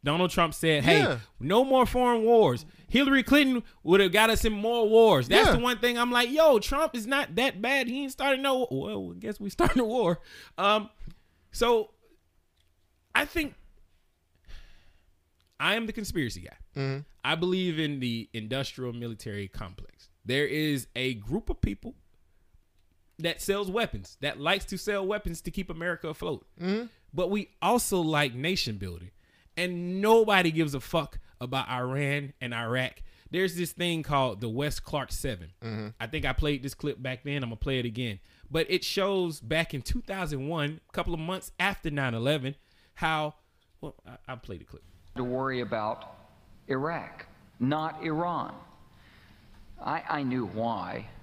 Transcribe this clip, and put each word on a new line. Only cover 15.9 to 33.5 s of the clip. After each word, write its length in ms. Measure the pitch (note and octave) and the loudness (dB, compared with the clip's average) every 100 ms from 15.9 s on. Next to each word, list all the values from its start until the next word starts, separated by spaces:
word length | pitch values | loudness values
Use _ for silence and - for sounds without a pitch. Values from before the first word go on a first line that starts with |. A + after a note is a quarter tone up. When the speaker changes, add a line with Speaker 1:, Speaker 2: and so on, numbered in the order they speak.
Speaker 1:
conspiracy 480 | A3+ G3+ F3+ B2 F#2+ | -6 -6 -4 -4 -6
guy. 160 | E2+ - - C#3 | -16 -20 -14 -6
Speaker 2:
Mm-hmm. 180 | C3+ C3+ D3 _ | -4 -6 -10 _
Speaker 1:
I 120 | C3 E3 | -2 0
believe 440 | F3+ F#3 F3+ D#3 | 0 0 0 -2
in 200 | D#3 C#3 | -4 -2
the 300 | B2 A2+ A2 | -4 -6 -8
industrial 580 | A#2 G#2+ C3 C3+ - B2+ | -10 -6 -6 -6 -8 -10
military 540 | A#2+ A#2 A2 A2 G2+ G2 | -8 -10 -10 -10 -8 -8
complex. 600 | - F#2 F#2+ - _ _ _ - | -10 -12 -14 -20 _ _ _ -4
There 200 | C3 D3 | -2 -2
is 420 | D3+ D3+ C#3+ A#2 A#2 | -2 -2 -2 -4 -6
a 180 | C3 A#2 | -6 -6
group 340 | G#2 F3 - | -6 -6 -4
of 120 | A#2+ | -2
people 340 | - G3+ A#3 - _ _ _ _ _ _ _ _ _ _ _ - | -2 -2 -12 -18 _ _ _ _ _ _ _ _ _ _ _ -8
that 220 | E3 - | -6 -6
sells 280 | - G3+ G3 | -2 -2 -2
weapons, 460 | G3 A#3 G#2 F#2+ - | -2 -2 -6 -12 -8
that 180 | C#3 A#2+ | -8 -4
likes 260 | D3 G3 - | -2 -2 -2
to 120 | F#3+ | -8
sell 280 | - G3+ F#3+ | -4 -2 -2
weapons 340 | G#3 F#3 E3 | -4 -4 -8
to 100 | - | -8
keep 180 | F3+ F3+ | -8 -8
America 400 | D#3+ E3+ E3 E3 | -6 -6 -6 -8
afloat. 360 | D3 F3 C#3+ _ - | -8 -6 -8 _ -8
Speaker 2:
Mm-hmm. 280 | F3 G#3 A#3 _ _ | -4 -4 -4 _ _
Speaker 1:
But 160 | C#3 F3+ | -4 0
we 200 | G#3 F#3+ _ | 0 -4 _
also 400 | F3 A#3+ - F#3+ | 2 2 2 0
like 320 | D#3+ D3+ D3 | 2 2 0
nation 440 | B2 D3+ F#3 - G#2 | -2 -4 -2 -2 -4
building. 340 | F#2+ E2+ F2 _ _ _ _ - | -8 -12 -16 _ _ _ _ -6
And 460 | F3+ F3 F3 F#3 | -4 -4 -4 0
nobody 500 | G#3 A3+ A3 G3 E3+ | 6 8 8 6 6
gives 220 | D#3 D#3 | 4 0
a 60 | C#3 | 0
fuck 400 | - A2 - - - - | -2 -2 -2 -8 -14 -12
about 300 | B2 C3 - | -6 -4 -4
Iran 640 | B2+ B2+ C3+ C#3+ C#3+ C#3+ - | -4 -2 -2 -2 -2 -6 -10
and 120 | B2 A#2 | -8 -6
Iraq. 480 | A#2 B2 B2+ - - - - | -2 -2 -2 -6 -18 -18 -8
There's 260 | F3 F#3 | -2 -2